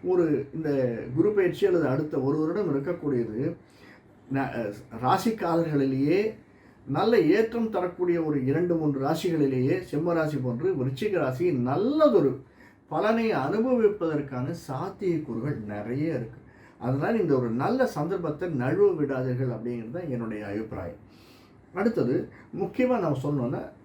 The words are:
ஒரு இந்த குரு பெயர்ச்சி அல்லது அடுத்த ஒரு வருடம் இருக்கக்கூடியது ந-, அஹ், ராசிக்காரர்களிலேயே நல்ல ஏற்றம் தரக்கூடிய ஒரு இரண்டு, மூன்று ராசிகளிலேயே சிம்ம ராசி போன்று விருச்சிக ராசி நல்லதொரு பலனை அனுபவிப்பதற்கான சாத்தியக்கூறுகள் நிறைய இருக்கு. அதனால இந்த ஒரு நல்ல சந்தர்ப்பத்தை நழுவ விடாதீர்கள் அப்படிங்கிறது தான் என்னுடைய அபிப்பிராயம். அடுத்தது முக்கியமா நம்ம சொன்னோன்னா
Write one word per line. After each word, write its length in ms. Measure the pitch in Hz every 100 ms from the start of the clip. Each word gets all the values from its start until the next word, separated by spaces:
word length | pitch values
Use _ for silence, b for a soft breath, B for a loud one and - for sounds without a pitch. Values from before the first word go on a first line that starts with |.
ஒரு 200 | 180 185 160 147 131
இந்த 160 | 160 156 139 127 113 135
குரு 180 | 131 202
பெயர்ச்சி 320 | 208 180 156 196
அல்லது 220 | 175 143
அடுத்த 280 | 135 151 151
ஒரு 160 | 131 156
வருடம் 340 | 156 175 185
இருக்கக்கூடியது 680 | 139 139 170 147 127 113 110 147 175 B B B B - - -
ந-, 220 | 135 135
அஹ், 200 | 117 104 - - 113
ராசிக்காரர்களிலேயே 1160 | 127 190 226 - 175 165 160 147 135 131 143 185 220 - B B B B -
நல்ல 280 | 147 208 233 156
ஏற்றம் 420 | 202 226 233 220
தரக்கூடிய 460 | 196 180 175 180 170
ஒரு 140 | 156 143 127
இரண்டு, 280 | 147 175 165
மூன்று 240 | 151 139
ராசிகளிலேயே 760 | 135 165 185 160 139 127 127 180
சிம்ம 300 | - 147 170
ராசி 240 | 165 156 143
போன்று 300 | 123 117 180 170
விருச்சிக 420 | 127 131 214 185
ராசி 300 | 135 127 175 139
நல்லதொரு 680 | 120 147 226 302 302 214 139 - B B B B _
பலனை 360 | 160 202 226 226 196
அனுபவிப்பதற்கான 1160 | 139 208 247 247 214 202 165 151 143 127 131 170
சாத்தியக்கூறுகள் 1000 | - 135 185 202 190 165 131 113 135 - 104
நிறைய 400 | 104 110 131 160
இருக்கு. 260 | 147 - - B B B B
அதனால 340 | 123 135 175 226
இந்த 160 | 170 135
ஒரு 140 | 120
நல்ல 320 | 117 160 254 262
சந்தர்ப்பத்தை 600 | - 165 190 165 147 180 143
நழுவ 320 | 123 175 202
விடாதீர்கள் 580 | 165 139 131 127 123 127
அப்படிங்கிறது 440 | 110 117 120 113 160
தான் 160 | 175
என்னுடைய 300 | 120 113 107 104
அபிப்பிராயம். 560 | 101 110 - 87 - - B B B B B -
அடுத்தது 420 | 180 220 220 120 160 - B B
முக்கியமா 420 | 160 190 - 254 240
நம்ம 200 | 170 131
சொன்னோன்னா 420 | 143 147 123 170 - -